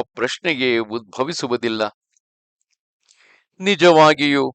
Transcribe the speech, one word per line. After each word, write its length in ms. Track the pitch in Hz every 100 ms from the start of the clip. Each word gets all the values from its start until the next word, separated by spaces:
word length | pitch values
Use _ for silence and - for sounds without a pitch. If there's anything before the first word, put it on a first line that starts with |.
| 123
ಪ್ರಶ್ನೆಯೇ 640 | - 123 - 175 131 127 117
ಉದ್ಭವಿಸುವುದಿಲ್ಲ. 1120 | 107 113 101 - 139 170 127 120 117 110 104 - _ _ _ _ _ _ _ _ _ _ _ _ _ _ _ -
ನಿಜವಾಗಿಯೂ 920 | 190 175 175 156 156 143 143 139 131